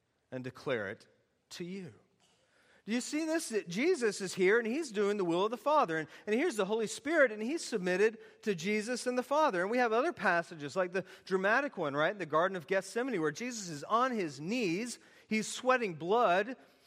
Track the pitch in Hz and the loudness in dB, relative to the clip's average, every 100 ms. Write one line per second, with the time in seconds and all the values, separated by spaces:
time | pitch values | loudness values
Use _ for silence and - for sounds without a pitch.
0 | _ _ - 131 127 - 151 120 98 113 | _ _ -14 -10 -10 -10 -4 -4 -4 -10
1 | - _ _ _ - - 175 196 165 107 | -14 _ _ _ -18 -12 -10 -10 -12 -18
2 | _ _ _ _ _ _ _ _ - 240 | _ _ _ _ _ _ _ _ -4 -4
3 | - 302 320 320 - 214 170 175 320 339 | -2 -2 0 0 0 -4 -4 0 2 2
4 | 226 196 185 185 185 233 226 277 294 202 | 2 0 -4 2 4 4 2 -2 -4 0
5 | 202 208 175 170 214 233 285 302 202 160 | 0 0 0 2 0 0 2 4 4 0
6 | 156 - - 220 349 214 190 226 208 - | -4 -10 -2 0 0 0 0 0 -2 -4
7 | 277 330 254 214 226 320 - 208 180 180 | 0 4 4 2 -4 -4 -4 -2 0 4
8 | 220 214 - - 214 175 185 214 214 247 | 2 0 -18 -8 -4 -2 0 -2 -2 -4
9 | 247 247 247 285 302 180 196 247 240 220 | -2 -2 0 2 4 2 0 2 2 2
10 | 330 - 202 170 170 165 143 180 180 185 | 0 0 2 2 0 -6 -6 -2 -2 -2
11 | - - - 190 190 240 285 - 151 143 | -6 -12 -4 0 2 2 0 -4 -2 2
12 | 160 208 160 156 185 190 143 190 - 233 | 2 0 0 2 2 0 -2 -2 0 -4
13 | 262 202 156 147 240 233 180 147 190 220 | -2 0 -2 -2 -8 -8 -8 -10 -2 0
14 | 262 226 165 135 160 254 196 175 240 - | 0 0 -4 -6 -4 -2 0 -2 -4 -10
15 | - - - 214 - - 247 254 214 156 | -18 -18 -4 -4 -2 -4 2 2 2 -4
16 | 170 226 214 180 208 254 - _ | 0 4 4 4 2 -6 -16 _